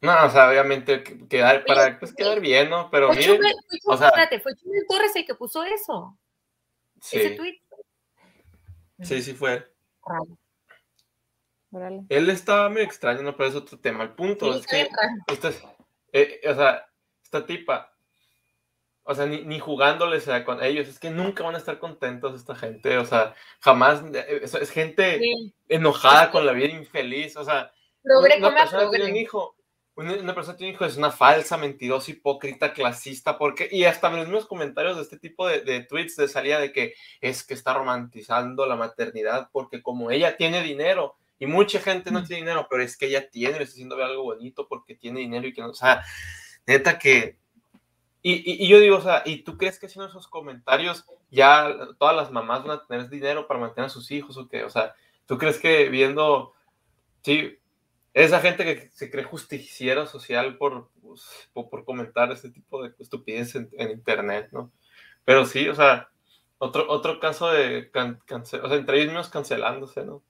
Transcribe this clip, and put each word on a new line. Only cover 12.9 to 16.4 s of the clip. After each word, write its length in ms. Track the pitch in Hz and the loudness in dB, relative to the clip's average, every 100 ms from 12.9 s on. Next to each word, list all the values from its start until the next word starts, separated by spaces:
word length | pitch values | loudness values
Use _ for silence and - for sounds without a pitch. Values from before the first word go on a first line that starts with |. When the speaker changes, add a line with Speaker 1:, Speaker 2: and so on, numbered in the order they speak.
| - 123 123 | -4 -4 -4
Speaker 1:
¿no? 120 | 143 139 | -6 -4
Pero 120 | 135 | -4
es 60 | 139 | -4
otro 240 | - 135 | -12 -8
tema. 240 | 123 110 | -6 -6
El 80 | 110 | -10
punto 380 | - 180 202 - | -6 -6 -2 -2
Speaker 2:
Sí, 60 | 127 | -4
Speaker 1:
es 60 | - | -2
Speaker 2:
está 100 | - | -2
bien 120 | - | -2
Speaker 1:
que 60 | - | -2
Speaker 2:
raro. 180 | 214 226 - | -2 -2 -8
Speaker 1:
esta 200 | 143 165 | -4 -4
es, 140 | - - _ _ _ _ | -6 -14 _ _ _ _
eh, 280 | 135 143 - | 2 2 0